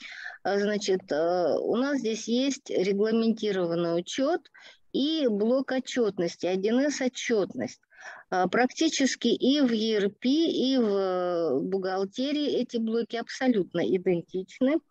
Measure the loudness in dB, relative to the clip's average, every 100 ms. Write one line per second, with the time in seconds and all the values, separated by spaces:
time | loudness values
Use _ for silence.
0 | -18 -16 -16 -8 -4 0 0 -2 0 -2
1 | 0 0 2 2 2 0 0 0 0 -2
2 | -2 -4 -2 0 0 -2 -4 -2 0 0
3 | 2 2 2 0 0 0 0 0 0 -2
4 | -2 -2 0 -2 -4 -20 -20 -20 _ -4
5 | -2 0 0 2 2 0 0 -4 -2 0
6 | 0 0 -4 -2 -4 -2 0 2 2 0
7 | -4 -4 -2 0 0 -4 -8 -10 _ -20
8 | -18 -18 -4 0 2 2 2 2 0 2
9 | 0 2 0 2 2 4 4 2 0 2
10 | 0 0 0 2 2 2 2 2 2 2
11 | 0 0 0 0 0 0 0 -2 -2 -2
12 | -4 -4 -2 -2 0 -2 -2 -4 -2 -2
13 | -2 -6 -8 -2 0 2 0 -2 0 0
14 | 2 -2 -2 -8 -8 -2 0 0 -2